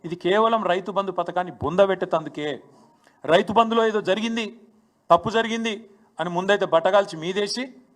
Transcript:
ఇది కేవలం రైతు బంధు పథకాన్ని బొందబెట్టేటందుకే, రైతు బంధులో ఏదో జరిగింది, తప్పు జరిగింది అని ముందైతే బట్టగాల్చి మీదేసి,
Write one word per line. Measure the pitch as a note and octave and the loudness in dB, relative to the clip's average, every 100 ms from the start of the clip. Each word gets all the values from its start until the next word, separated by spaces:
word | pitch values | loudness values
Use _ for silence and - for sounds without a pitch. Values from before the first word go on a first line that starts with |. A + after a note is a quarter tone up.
ఇది | E3 E3+ | -12 -6
కేవలం | F3 G3+ A3+ A3+ | 0 2 2 2
రైతు | F#3+ F3+ G3 | 0 -2 -2
బంధు | F#3+ G3 | -4 -4
పథకాన్ని | F3+ F3 F3 F3+ C3 | -4 -4 -4 -6 -6
బొందబెట్టేటందుకే, | C3 F3 G3 F3+ F3+ E3+ D3+ D3 D3+ B2 - _ _ _ _ _ | -4 2 2 2 -2 -4 -4 -8 -8 -8 -12 _ _ _ _ _
రైతు | C3+ E3+ G#3+ | 2 2 4
బంధులో | G#3+ A3+ A3+ A3+ | 2 2 2 2
ఏదో | G#3+ | 0
జరిగింది, | F#3+ G3+ A3+ A3+ G#3 - _ _ _ _ _ | 0 -2 -2 -4 -6 -10 _ _ _ _ _
తప్పు | E3+ A3 | 4 4
జరిగింది | A3 A3+ A3+ A3+ G#3+ - _ _ - | 0 0 -2 -4 -6 -10 _ _ -8
అని | E3+ | -4
ముందైతే | F3 F#3+ G3+ F#3+ | -2 0 0 2
బట్టగాల్చి | E3 E3+ G3+ G3 E3 | 2 4 2 2 -6
మీదేసి, | D#3+ G3 G#3 A#3+ C4 - _ | -6 -4 -4 -6 -8 -12 _